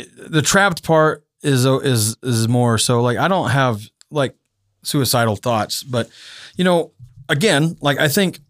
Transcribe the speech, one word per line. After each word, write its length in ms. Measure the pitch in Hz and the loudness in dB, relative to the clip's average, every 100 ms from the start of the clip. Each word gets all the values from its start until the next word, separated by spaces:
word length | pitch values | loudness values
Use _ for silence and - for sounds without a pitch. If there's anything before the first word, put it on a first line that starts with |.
| - - - | -20 -20 -4
the 140 | 156 | -2
trapped 400 | 139 202 202 - | 2 2 2 0
part 420 | - 160 156 151 _ _ | 0 2 2 0 _ _
is, 240 | 147 131 131 | 0 2 2
uh, 120 | 131 | 0
is, 380 | 139 120 107 113 | 0 0 0 -4
is 240 | 127 113 113 | -4 -2 0
more 300 | 123 120 110 | 2 2 0
so, 220 | - 120 | 0 0
like, 160 | 123 117 | 0 0
I 80 | 160 | 0
don't 220 | 190 107 | 0 0
have, 320 | 139 131 104 117 _ _ | 0 0 -2 -8 _ _
like, 240 | 147 131 - _ _ _ _ | -4 -4 -6 _ _ _ _
suicidal 500 | - 147 123 123 113 101 | -6 -2 0 0 0 -2
thoughts, 460 | 123 110 101 - | -2 -2 -4 -8
but, 260 | 139 123 110 - - - - - | -6 -6 -6 -12 -20 -20 -18 -4
you 60 | |
know, 280 | 180 170 156 _ - - - | 0 0 -2 _ -20 -20 -4
again, 480 | 147 214 143 165 - | 0 2 2 0 -2
like, 180 | 143 143 | -2 0
I 80 | 151 | 0
think 320 | 202 185 - | 2 0 -2